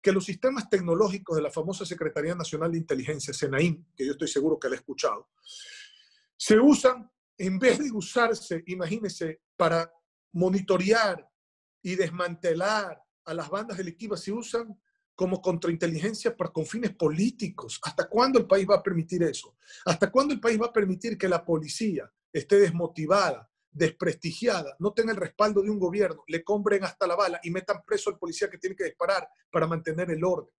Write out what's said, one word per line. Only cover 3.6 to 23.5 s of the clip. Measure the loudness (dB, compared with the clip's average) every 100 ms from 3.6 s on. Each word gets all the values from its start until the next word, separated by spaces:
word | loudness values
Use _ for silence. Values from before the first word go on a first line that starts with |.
| 2 0 -8 _
que | -4
yo |
estoy | -2 -2
seguro | 0 0 0
que | -2
la | -4
ha |
escuchado, | -8 -4 -2 -4 -10 _ -20 -20 -18 -20 -20 _ _ _ _ _
se | 4 8
usan, | 8 8 4 2 -10 _ _ _
en | -4 2
vez | 4 4
de | 0
usarse, | -4 -2 0 2 0 -4 -8 -6
imagínense, | -6 -4 -4 -6 -6 -8 -8 _ _
para | 2 2 -2 _ _ _ _
monitorear | 0 2 2 2 2 4 4 2 -2 -10 _ _ _ _ _
y | -8 -2
desmantelar | -2 0 -4 -2 -2 0 0 0 -4 -12 _ _
a | -10 -8
las | -6
bandas | -6 -6 -8
delictivas, | -10 -10 -8 -6
se | -6
usan | -8 -4 -6 -6 -16 _ _ _ -4
como | -2 0
contrainteligencia | 0 0 -2 -2 -2 -2 -4 -2 -4 -4
para, | -6
con | -4 -6
fines | -4 -4 0
políticos. | 0 2 0 0 -10 -8 -12 -10
¿Hasta | -6 -4 0
cuándo | 2 4 4
el | 4
país | 2 6
va | 2
a |
permitir | 4 -2 -2 0
eso? | 0 -2 -12 _ _ -8 -2
¿Hasta | 0 2
cuándo | 2 2
el | 0
país | 0 2
va | 2
a |
permitir | 0 0 -2 -4 -2
que | 0
la | 0 0
policía | -2 -2 -4 -2 -2 -6 _ _
esté | -8 4 6
desmotivada, | 6 2 -4 -4 2 4 4 -2 -10